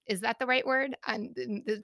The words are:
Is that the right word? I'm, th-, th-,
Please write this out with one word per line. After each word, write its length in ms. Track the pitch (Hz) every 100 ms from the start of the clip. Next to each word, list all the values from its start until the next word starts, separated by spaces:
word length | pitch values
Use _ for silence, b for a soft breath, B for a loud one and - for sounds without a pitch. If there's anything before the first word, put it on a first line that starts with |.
| -
Is 140 | 185
that 180 | 233 233
the 80 | 254
right 200 | 254 -
word? 300 | 262 277 -
I'm, 300 | - 220 220
th-, 320 | - 233 202 214
th-, 140 | 214